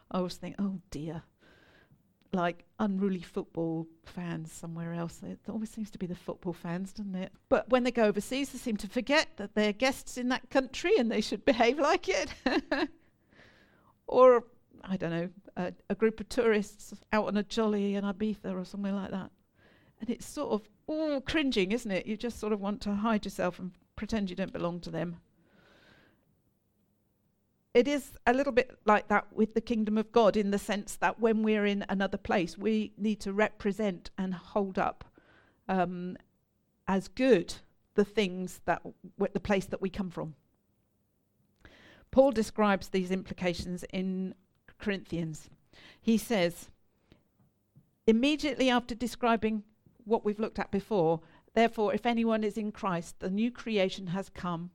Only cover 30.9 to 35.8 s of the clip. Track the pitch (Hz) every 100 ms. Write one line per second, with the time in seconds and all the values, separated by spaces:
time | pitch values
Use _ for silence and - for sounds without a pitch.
30.9 | - 180 - 226 220 214 214 208 202 -
31.9 | 196 190 202 - 220 170 - 202 220 208
32.9 | - 214 208 202 196 214 - 208 190 208
33.9 | 175 - - 190 175 - 214 196 190 -
34.9 | - - - _ _ _ _ - 190